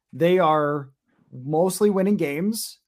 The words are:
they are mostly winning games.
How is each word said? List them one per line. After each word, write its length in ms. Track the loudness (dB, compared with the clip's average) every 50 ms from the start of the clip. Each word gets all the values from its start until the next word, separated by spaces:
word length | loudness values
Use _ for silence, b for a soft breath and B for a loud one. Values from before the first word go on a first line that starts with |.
| _ _ -6
they 260 | 0 2 2 4 4
are 500 | 4 4 4 2 2 0 -2 -4 -6 -10 _ _ _ _ _ _ _ _
mostly 580 | -20 -14 -8 -4 -2 0 0 0 0 0 0 2
winning 280 | 2 2 2 2 0 0
games. 640 | 0 -2 -2 -2 -4 -4 -4 -4 -8 -12 -14 -18 _